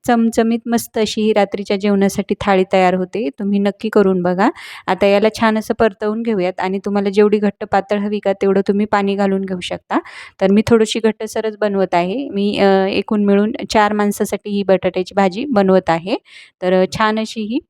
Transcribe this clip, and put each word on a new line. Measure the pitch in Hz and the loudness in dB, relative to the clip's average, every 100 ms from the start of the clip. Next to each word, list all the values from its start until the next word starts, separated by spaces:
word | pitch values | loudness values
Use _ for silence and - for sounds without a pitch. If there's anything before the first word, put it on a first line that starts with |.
| - | 0
चमचमीत | 233 226 220 226 233 233 | 2 2 0 0 -2 -2
मस्त | 233 - 233 | -4 -2 -4
अशी | 214 - | -2 0
ही | 214 | 0
रात्रीच्या | 214 196 196 202 202 | 2 0 -4 -4 -2
जेवणासाठी | 208 196 196 - 196 196 | 0 2 2 0 -4 -4
थाळी | - 190 190 | 0 0 2
तयार | 190 185 | 2 2
होते. | 185 185 202 262 | 0 -4 -6 -6
तुम्ही | - 202 202 | -6 -2 0
नक्की | 202 - 214 | 0 -2 0
करून | 214 190 185 | 2 4 2
बघा. | 175 180 226 - - - - | 0 2 0 -2 -18 -12 -4
आता | 185 202 | 0 2
याला | 202 214 214 | 4 2 2
छान | 226 214 | 0 0
असं | - | -4
परतवून | 220 226 196 214 214 | 0 0 0 -6 -4
घेऊयात | 233 208 180 180 | -2 -2 -2 -2
आणि | 185 196 202 | -4 -4 -4
तुम्हाला | 202 202 | -2 0
जेवढी | 196 208 208 | 2 4 4
घट्ट | 202 - 214 | 0 -4 -2
पातळ | 196 190 208 | -2 0 -4
हवी | 208 208 | -2 -4
का | 196 | -2
तेवढं | 196 196 196 196 | 0 0 0 0
तुम्ही | 202 208 | -2 0
पाणी | 208 202 196 | 0 0 0
घालून | 196 196 | 0 -2
घेऊ | 190 180 | -4 -8
शकता. | - 175 _ 208 - - - _ | -8 -12 _ -4 -4 -20 -20 _
तर | 190 | 2
मी | 202 214 | 2 4
थोडीशी | 226 220 226 | 2 2 0
घट्टसरच | 220 214 220 226 220 208 | -2 -2 -6 -4 -6 -2
बनवत | 214 196 185 | -2 0 0
आहे. | 175 175 233 277 | 0 0 -4 -4
मी, | 202 202 - | -2 -2 2
अ, | 196 190 190 | 4 4 2
एकूण | 196 - 214 | -2 -2 0
मिळून | 202 196 214 - 190 | 2 2 2 -4 -2
चार | 220 208 | 0 2
माणसासाठी | 214 208 196 208 202 208 | 2 -2 -2 -4 -4 -4
ही | 202 | -4
बटाट्याची | 196 185 185 185 185 196 | 2 2 2 -4 -4 0
भाजी | 196 185 285 | 0 -2 -2
बनवत | 214 190 185 180 | 2 4 4 2
आहे. | 165 180 247 _ - - _ | -4 -2 -8 _ -20 -20 _
तर | 185 185 185 - | 0 2 0 0
छान | 214 220 | -2 -2
अशी | 220 226 | -6 -8
ही | 208 262 | -6 -6